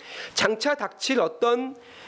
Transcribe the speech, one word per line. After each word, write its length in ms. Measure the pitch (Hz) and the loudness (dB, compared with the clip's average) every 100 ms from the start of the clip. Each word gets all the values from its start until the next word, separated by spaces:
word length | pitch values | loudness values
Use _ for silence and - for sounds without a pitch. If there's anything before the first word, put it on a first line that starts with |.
| - - - | -16 -12 -8
장차 400 | - 196 220 285 | 0 2 2 0
닥칠 460 | 285 202 - - 262 | 0 -4 -4 0 2
어떤 540 | 165 - 233 247 262 269 - - | 2 2 2 2 0 -10 -18 -20